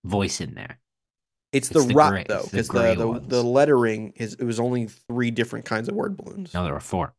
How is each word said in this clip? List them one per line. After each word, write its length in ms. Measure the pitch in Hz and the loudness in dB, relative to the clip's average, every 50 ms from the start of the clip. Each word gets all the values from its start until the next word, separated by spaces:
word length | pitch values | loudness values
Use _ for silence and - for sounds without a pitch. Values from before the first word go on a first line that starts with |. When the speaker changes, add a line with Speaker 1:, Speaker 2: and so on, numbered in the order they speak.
| - | -6
Speaker 1:
voice 380 | 87 98 101 98 87 - - | -2 0 0 0 0 -4 -6
in 140 | 87 71 60 | -8 -10 -10
there. 240 | - 101 - - _ _ _ _ _ _ _ _ _ _ _ _ _ _ _ - | -12 -14 -14 -16 _ _ _ _ _ _ _ _ _ _ _ _ _ _ _ -2
Speaker 2:
It's 160 | 139 135 - | -2 -2 2
Speaker 1:
It's 120 | - 160 | 4 4
Speaker 2:
the 60 | 135 | 4
Speaker 1:
the 60 | 123 127 | 6 6
Speaker 2:
rot, 180 | 147 151 147 | 6 6 6
Speaker 1:
gray, 140 | 98 92 - | 4 0 -2
Speaker 2:
though, 120 | - 104 - | -2 -4 -4
Speaker 1:
it's 100 | - - | -4 -4
the 60 | - | -4
Speaker 2:
'cause 100 | 110 113 | -4 -2
the, 60 | - - | 0 0
Speaker 1:
gray 220 | 123 117 113 113 | 2 4 4 2
Speaker 2:
the, 120 | 113 113 | 2 0
Speaker 1:
ones. 200 | 113 117 120 120 | -2 -2 -4 -4
Speaker 2:
the 160 | 123 127 123 120 | 0 0 2 2
lettering 680 | 120 123 135 147 151 143 123 117 113 110 110 110 101 - | 4 4 4 6 6 6 4 4 2 0 -2 -6 -10 -8
is, 160 | - 117 107 101 | -8 -8 -8 -6
it 100 | - 131 | -6 -4
was 160 | 117 113 110 | -2 -2 0
only 280 | 120 123 123 123 113 | 0 0 0 -2 -4
three 440 | 107 - - _ - 120 123 123 120 | -6 -8 -18 _ -6 -2 0 0 0
different 320 | 113 120 110 - - 110 - | 2 0 -2 -2 -2 -12 -6
kinds 220 | - 117 110 117 | -4 -4 -2 -2
of 80 | - 202 | -2 -4
word 220 | 214 - 208 196 | -4 -4 -4 -6
balloons. 360 | - - - - - - 85 - | -8 -12 -14 -12 -12 -12 -6 -4
Speaker 1:
No, 100 | 87 90 | -4 -2
there 80 | 80 69 | -2 -4
were 60 | - | -6
four. 320 | - - - 90 82 - _ | -6 -4 -4 -4 -4 -4 _